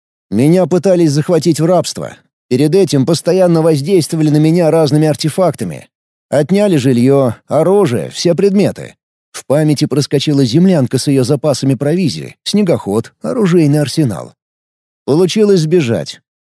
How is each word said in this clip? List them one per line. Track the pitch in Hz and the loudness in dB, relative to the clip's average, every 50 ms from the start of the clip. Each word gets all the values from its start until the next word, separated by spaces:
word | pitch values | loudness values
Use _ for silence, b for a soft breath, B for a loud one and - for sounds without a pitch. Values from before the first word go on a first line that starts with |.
| _ _ _ _ _ - | _ _ _ _ _ -6
«Меня | 95 107 131 151 170 185 180 | -2 0 2 2 4 2 2
пытались | 139 180 180 - 196 180 175 170 156 135 | 2 0 0 2 2 2 2 2 0 0
захватить | 151 147 - 180 143 - 175 151 - | 0 -2 0 0 0 0 0 -2 0
в | 156 | 0
рабство. | 165 185 170 147 - - - 65 55 - - _ _ _ _ _ - | 0 0 0 0 -2 -8 -10 -12 -12 -14 -18 _ _ _ _ _ -4
Перед | 123 123 147 156 151 | -2 0 0 2 2
этим | 196 190 143 - 139 131 | 2 0 2 0 0 0
постоянно | - 170 143 - 170 175 190 185 175 170 160 160 | 0 -2 -2 -2 -2 0 2 2 2 2 2 2
воздействовали | 165 156 135 139 175 196 180 147 - - 160 156 151 | 2 0 0 -2 0 0 0 0 0 -2 -2 0 0
на | 151 151 | 2 2
меня | 156 156 165 180 170 156 156 | 2 2 2 2 2 2 2
разными | 165 160 139 151 151 156 | 2 2 2 2 2 2
артефактами. | 156 147 - - 156 - - 185 165 - - 113 90 73 60 - _ _ _ _ _ _ _ _ - | 0 0 -2 -4 -6 -2 0 -2 -2 -2 -4 -8 -10 -10 -14 -18 _ _ _ _ _ _ _ _ -4
Отняли | - - - - 185 202 208 202 175 | -2 -2 0 2 0 0 2 2 0
жилье, | 143 110 135 123 117 120 135 139 139 135 120 107 - _ | 2 2 2 2 2 2 2 4 2 2 0 -2 -6 _
оружие, | - 107 143 160 175 196 208 196 135 120 101 71 62 | -4 -2 0 2 2 2 2 2 0 -2 -4 -6 -8
все | - - - 175 135 | -10 -4 -2 -2 0
предметы. | 143 190 202 190 208 185 117 82 - 67 55 - _ _ _ _ _ _ _ | 2 0 0 2 2 0 0 -2 -6 -12 -16 -16 _ _ _ _ _ _ _
В | - - - | -20 -18 -6
памяти | - 131 151 156 151 147 - 151 | -2 0 0 2 0 0 0 -2
проскочила | - 127 147 135 - - 139 - 151 147 139 135 | -2 -2 -4 -4 -2 -2 -4 -2 0 0 0 0
землянка | 113 107 165 180 190 185 151 127 123 - 127 | 2 2 2 4 4 4 2 0 0 -2 -4
с | - | -2
ее | 151 139 135 127 | 0 0 0 0
запасами | 107 147 131 - 151 131 - - 135 135 | 0 -2 -2 0 -2 -2 0 0 -2 -2
провизии, | 110 139 120 151 185 190 127 78 78 69 60 - _ - | -2 -2 -2 -2 -2 -2 -4 -4 -6 -12 -16 -18 _ -12
снегоход, | - - 208 214 170 143 117 - 98 98 113 113 - _ _ - | -4 -2 -2 0 0 0 -2 -2 -4 -4 -4 -6 -6 _ _ -8
оружейный | 220 247 254 208 175 170 180 156 143 143 151 | -6 -4 -2 0 2 2 2 2 2 2 0
арсенал. | 147 139 - 160 156 120 92 67 60 60 _ _ _ _ _ _ _ _ _ _ _ _ _ _ - | -2 -2 -2 -2 -2 -2 -2 -8 -12 -16 _ _ _ _ _ _ _ _ _ _ _ _ _ _ -4
Получилось | - 135 165 190 165 - 220 214 208 196 180 | -2 0 0 0 0 2 0 2 2 2 2
сбежать. | 156 156 175 180 143 117 113 87 71 - - - _ _ _ _ _ | 2 2 0 0 0 0 -2 -4 -4 -8 -14 -20 _ _ _ _ _